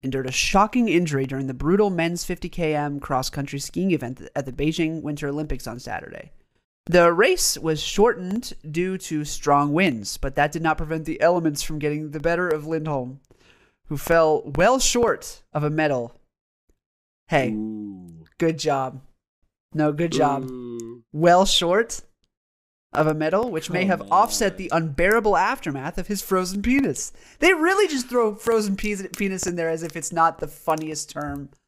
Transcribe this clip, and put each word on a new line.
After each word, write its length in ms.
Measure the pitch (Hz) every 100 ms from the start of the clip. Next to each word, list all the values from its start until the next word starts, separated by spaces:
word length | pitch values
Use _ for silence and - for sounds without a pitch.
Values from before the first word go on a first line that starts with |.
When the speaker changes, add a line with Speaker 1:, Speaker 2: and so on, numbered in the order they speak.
Speaker 1:
endured 240 | 135 135 127
a 40 |
shocking 560 | 131 - 196 208 254 233
injury 380 | 165 170 139 135
during 180 | 135 135
the 80 |
brutal 380 | 131 143 196 208
men's 320 | 175 170 175 -
fifty 240 | 175 175
K 260 | - 160 151
M 240 | 147 143
cross-country 600 | - 131 135 - 139 143
skiing 320 | - - 190
event 360 | 160 123 131 - -
at 100 | 135
the 40 |
Beijing 500 | 120 147 160 160 160
Winter 240 | 151 147 147
Olympics 400 | 147 156 127 -
on 100 | 117
Saturday. 520 | - 98 - - - - _ _ _ _ -
The 260 | 170 170
race 440 | 170 220 180 - -
was 220 | 160 156
shortened 720 | - - 226 180 185 208 - - 156
due 280 | 156 185 190
to 240 | - 156 147
strong 460 | - - 143 147
winds, 440 | 151 190 117 98 -
but 160 | 139 139
that 160 | 143
did 120 | 165
not 140 | 160 156
prevent 280 | 156 160 156
the 160 | -
elements 400 | 165 180 165 147
from 160 | - 151
getting 320 | 147 151 156
the 100 | 156
better 300 | 156 170 180
of 160 | 156 151
Lindholm, 540 | 160 160 143 123 139 _ _ _ _ _ _ -
who 100 | 147
fell 440 | - 165 160 151 - 139
well 240 | 190 262
short 640 | - 240 233 160 - - _
of 100 | 147
a 60 | 147
medal. 500 | 156 156 131 117 - _ _ _ _ _ _ _ _ _ _ _
Hey, 240 | 160 123
Speaker 2:
Ooh. 720 | 107 110 107 104 95 87 82 78 _
Speaker 1:
good 180 | 165 156
job. 440 | 147 139 131 135 - _ _ _ _ _ _
No, 180 | 151 151
good 200 | 147 170
job. 340 | 135 147 139 131
Speaker 2:
Ooh. 540 | 127 120 117 117 120 _
Speaker 1:
Well 340 | 147 170 180 196
short? 560 | - 170 190 226 - - _ _ _ _ _ _ _ _
Of 140 | - 156
a 60 |
medal, 360 | 156 156 185 240
which 200 | 160 160
may 120 | 180 190
Speaker 2:
Come 20 | 180
Speaker 1:
have 120 | 98
offset 420 | 175 - - 202
Speaker 2:
on. 40 | 190
Speaker 1:
the 120 | 185
unbearable 640 | 165 165 139 180 226 214 180
aftermath 600 | 190 262 - 139 139 -
of 100 | 180
his 140 | 202
frozen 400 | - 190 185 196
penis. 500 | 214 269 254 127 - - - -
They 140 | 339
really 340 | 349 320 392 392
just 200 | 277 247
throw 260 | 240 220 208
frozen 400 | - 226 214 196
pe-, 320 | 208 202 190 -
penis 300 | 196 190 185
in 80 | 175
there 140 | 165
as 120 | 160
if 120 | 165 165
it's 160 | 151
not 280 | 170 165 160
the 80 | 147
funniest 600 | - - 156 156 151 -
term 400 | 147 147 143 139 _